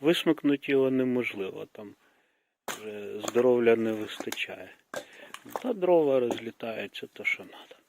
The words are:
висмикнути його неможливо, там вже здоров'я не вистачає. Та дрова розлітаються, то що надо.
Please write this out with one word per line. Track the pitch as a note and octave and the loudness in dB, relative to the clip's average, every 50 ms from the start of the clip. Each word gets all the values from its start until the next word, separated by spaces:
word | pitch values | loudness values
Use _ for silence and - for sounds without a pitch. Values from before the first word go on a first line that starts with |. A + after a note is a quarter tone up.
висмикнути | C#3 D3+ E3+ - - E3+ D#3 - - C#3+ C#3+ C#3 - - C#3 | 2 2 2 2 2 0 0 2 2 0 0 0 0 0 2
його | C3+ C3+ C3 | 2 4 4
неможливо, | C3 C3 B2+ B2+ B2 B2 A#2+ - - - G2 F#2+ - D#3 - - _ | 2 2 0 0 0 -2 -2 -4 -6 -6 -8 -8 -8 -10 -14 -14 _
там | - G#2+ G2+ G2+ _ _ _ _ _ _ _ _ _ _ _ _ _ _ - | -16 -16 -16 -18 _ _ _ _ _ _ _ _ _ _ _ _ _ _ -12
вже | - - G#2+ G#2+ G#2 G#2 G#2 G2+ G2+ G#2 | -12 -10 -10 -10 -10 -10 -10 -10 -10 -8
здоров'я | G#2 G#2 - A#2+ B2 B2+ B2 A#2+ A#2 A#2 A#2 | -8 0 2 4 4 6 6 6 6 6 6
не | A2+ A2+ A2 A2 | 6 4 -2 -2
вистачає. | G#2+ G#2+ G2+ - - - - - - - - G2 - - - - _ _ _ - - - - - - - - - - - - - - - | -4 -6 -8 -8 -10 -10 -10 -8 -8 -8 -8 -8 -14 -14 -18 -20 _ _ _ -12 -12 -12 -14 -20 -20 -20 -20 -20 -20 -20 -12 -12 -8 -4
Та | B3+ A#3+ | -4 -4
дрова | G3+ F3+ F3 F3+ E3+ D#3 C#3+ C3+ C3 | 0 4 6 6 6 6 6 4 4
розлітаються, | B2 A#2+ A#2 A2 A2+ A2+ A2 - - A#2 A2 G#2+ G#2 G2 - - - - - | 2 2 0 -2 -6 -10 -10 -8 -8 -8 -6 -6 -8 -10 -10 -12 -14 -14 -14
то | - G#3 | -6 -4
що | - - - - | -2 -2 -4 -6
надо. | - - - - - - - _ | -14 -18 -20 -20 -20 -20 -20 _